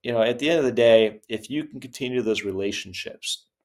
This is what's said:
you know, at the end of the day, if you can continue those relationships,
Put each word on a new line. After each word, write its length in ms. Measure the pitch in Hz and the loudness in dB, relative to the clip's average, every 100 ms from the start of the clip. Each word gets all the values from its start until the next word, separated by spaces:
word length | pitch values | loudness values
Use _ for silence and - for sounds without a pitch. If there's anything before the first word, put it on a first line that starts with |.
you 100 | 123 | -4
know, 100 | 117 | 0
at 180 | 113 120 | 0 0
the 100 | 147 | 0
end 100 | 165 | 2
of 60 | 131 | 2
the 60 | |
day, 500 | 117 117 113 110 107 - | 4 6 8 6 -2 -10
if 200 | 110 - | -10 -8
you 160 | 147 151 | -8 -8
can 140 | 131 | -12
continue 420 | 131 - 127 123 | -14 -8 -4 -2
those 220 | 110 107 | 0 -2
relationships, 1000 | 101 95 101 104 95 90 - - - - _ _ | -4 -6 -6 -6 -10 -12 -14 -12 -8 -8 _ _